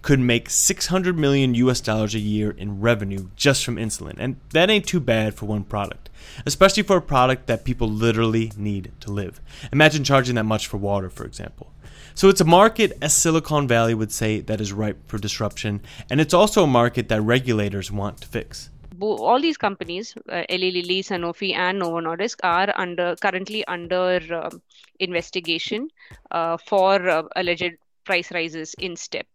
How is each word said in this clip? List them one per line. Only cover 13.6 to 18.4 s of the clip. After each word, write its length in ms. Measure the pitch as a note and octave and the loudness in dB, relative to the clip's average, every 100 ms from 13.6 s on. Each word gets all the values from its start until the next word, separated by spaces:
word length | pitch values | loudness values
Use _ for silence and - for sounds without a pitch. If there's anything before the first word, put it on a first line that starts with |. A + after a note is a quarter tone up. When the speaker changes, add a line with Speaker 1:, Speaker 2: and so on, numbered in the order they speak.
| C#3 | 2
Speaker 1:
Valley 280 | A#2 A2+ | 2 2
would 180 | A2+ G#2+ | 0 -2
say, 300 | - A2 G#2+ | -2 -2 -2
that 180 | - G#2+ | -2 -4
is 140 | G#2+ | -4
ripe 240 | G2+ G#2+ - - | -2 -4 -4 -8
for 100 | A2 | -8
disruption. 600 | G#2 - G#2+ - A2 G2+ - - - | -6 -4 -6 -4 -6 -6 -8 -18 -4
And 100 | C#3 | 0
it's 140 | D3+ | 4
also 320 | F3 G#3 G#3+ D#3+ | 6 6 4 4
a 20 | |
market 400 | A#2+ A#2+ B2 A2 | 4 2 0 -2
that 140 | A2 | 0
regulators 680 | G#2+ B2+ B2+ A2 G2+ G2 F#2 | 2 2 2 0 0 -4 -6
want 300 | G#2 G2+ - | -6 -6 -8
to 80 | - | -10
fix. 420 | A#2 | -8